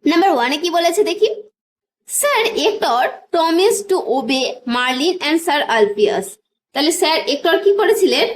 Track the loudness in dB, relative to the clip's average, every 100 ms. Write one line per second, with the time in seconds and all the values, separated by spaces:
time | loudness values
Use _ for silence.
0 | 2 2 2 2 0 -2 -2 0 0 0
1 | -2 2 0 -2 -12 _ _ _ _ _
2 | -8 -2 0 0 0 0 -2 0 -2 0
3 | -2 -6 -4 -2 0 2 2 0 -2 -2
4 | 0 -2 0 -2 -2 -6 -4 -2 -2 0
5 | -2 -2 -2 -2 0 -2 0 2 2 2
6 | 0 0 -6 -16 _ _ _ -2 -2 0
7 | 0 0 -2 -2 0 2 2 2 2 2
8 | 2 2 0